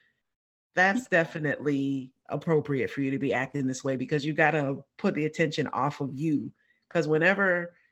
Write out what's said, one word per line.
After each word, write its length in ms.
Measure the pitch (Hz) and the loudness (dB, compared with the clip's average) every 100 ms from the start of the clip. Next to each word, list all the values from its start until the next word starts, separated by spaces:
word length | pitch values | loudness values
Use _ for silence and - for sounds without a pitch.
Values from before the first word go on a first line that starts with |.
| _ _ _ _ _ _ _ | _ _ _ _ _ _ _
that's 320 | 175 190 233 - | 2 2 2 2
definitely 1040 | 175 160 165 147 - 147 139 139 135 127 _ - | 2 2 -2 -2 0 0 0 0 -2 -6 _ -8
appropriate 640 | 147 170 156 147 135 107 | -6 2 2 2 -2 -2
for 120 | - | -2
you 100 | 135 | -2
to 80 | 135 | -2
be 120 | 135 | 0
acting 360 | 117 131 143 131 | -2 -2 -2 -4
this 160 | 127 | -2
way, 100 | 139 | -4
because 300 | 127 131 151 | -4 -2 -2
you 80 | 147 | 0
gotta 440 | 151 151 151 139 139 - - | 2 2 2 0 -4 -10 -2
put 160 | 202 | -2
the 120 | 147 151 | 0 -2
attention 420 | 165 156 151 131 | 0 0 0 -2
off 320 | 113 143 - | -2 -2 -2
of 120 | 135 | -6
you. 380 | 131 160 143 110 - _ _ _ | -4 -2 0 -4 -12 _ _ _
'Cause 160 | 170 151 | -2 2
whenever 720 | 156 175 196 190 175 175 - _ | 4 4 4 2 0 -4 -14 _